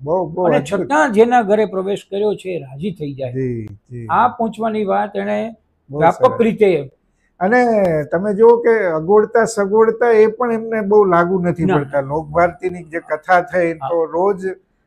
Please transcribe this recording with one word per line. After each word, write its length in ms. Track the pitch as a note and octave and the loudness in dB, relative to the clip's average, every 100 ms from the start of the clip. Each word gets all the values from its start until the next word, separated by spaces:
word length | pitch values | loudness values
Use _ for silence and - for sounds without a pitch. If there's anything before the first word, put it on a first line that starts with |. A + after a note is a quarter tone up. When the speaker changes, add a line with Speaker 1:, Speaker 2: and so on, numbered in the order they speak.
Speaker 1:
બહુ, 280 | C3+ F3+ E3 | -4 -2 -2
બહુ 140 | F3 | -2
Speaker 2:
અને 140 | F3+ D3 | 0 0
Speaker 1:
અદ્ભુત. 280 | C#3 G3 F3 | 0 -4 -2
Speaker 2:
છતાં 260 | C#4+ D4+ | 0 2
જેના 300 | G#3 A#3 B3 | 2 4 2
ઘરે 240 | G#3 G#3+ G#3 | 2 0 0
પ્રવેશ 380 | F#3+ F#3+ G3 - | -4 -6 -6 -8
કર્યો 240 | G3 G#3+ G3 | -4 -4 -4
છે 140 | F#3 | -6
એ 100 | F3 | -10
રાજી 320 | C3+ C3+ F#3 | -10 -10 -10
થઈ 220 | E3+ D3+ | -8 -10
જાય. 200 | C3 C3 | -8 -8
Speaker 1:
જી, 340 | B2+ B2+ A#2+ G#2 G2+ _ | -6 -6 -6 -10 -16 _
જી. 160 | B2 A#2 | -16 -4
Speaker 2:
આ 180 | E3+ A#3+ | -2 0
પહોંચવાની 580 | - A3+ - A3+ G#3+ G3 | -2 -6 -4 -6 -4 -2
વાત 300 | G3 G#3 G3+ | -2 -4 -6
એણે 400 | G3+ G#3 A3 A3+ _ _ _ | -6 -6 -6 -12 _ _ _
Speaker 1:
બહુ 100 | C#3 | -2
Speaker 2:
વ્યાપક 320 | D#3+ - B3 | 0 2 2
Speaker 1:
સરસ. 100 | - | 2
Speaker 2:
રીતે. 500 | A3+ F3+ G#3 E3 C3+ - _ _ _ _ | 0 4 2 2 -2 -14 _ _ _ _
Speaker 1:
અને 440 | F#3 B3 B3 A3 F#3+ D#3 | 0 2 2 2 2 0
તમે 300 | D3 E3 G3+ | -2 -2 -2
જુઓ 240 | G3+ A3+ A#3 | 4 6 6
કે 280 | A#3 A3+ F#3+ | 4 2 0
અગવડતા 600 | D#3+ D#3+ G#3 G#3 A#3 A3 | -2 2 2 4 2 0
સગવડતા 640 | - G3+ G#3+ A3+ A3+ A#3+ | 0 0 4 2 2 2
એ 180 | A3 A3 | 4 4
પણ 240 | A3 B3 | 2 -2
એમને 280 | A3+ A3+ A3 | -2 -4 -4
બહુ 220 | G3 G#3+ | 2 4
લાગુ 380 | G3+ E3+ F3 F#3+ | 4 4 2 0
નથી 240 | F3 E3 E3 | -2 -2 0
Speaker 2:
ના. 120 | F3+ | 0
Speaker 1:
પડતા. 240 | C#3 C#3+ | 0 -4
લોકભારતીની 840 | C3+ D3 D3+ D3+ F3 F3 F#3 F3+ | -2 -6 -2 0 0 0 -8 -8
જે 160 | D#3+ E3 | -10 -10
કથા 420 | - D3+ - F3+ | -6 -6 2 2
થઈ 300 | F3 F3+ E3+ | 2 0 -2
Speaker 2:
હા. 160 | D#3+ C3+ | -2 -4
Speaker 1:
તો 180 | E3+ D#3+ | -2 -2
રોજ 400 | D#3+ F#3+ F#3+ F#3 F#3 _ _ | 0 -2 -2 -6 -10 _ _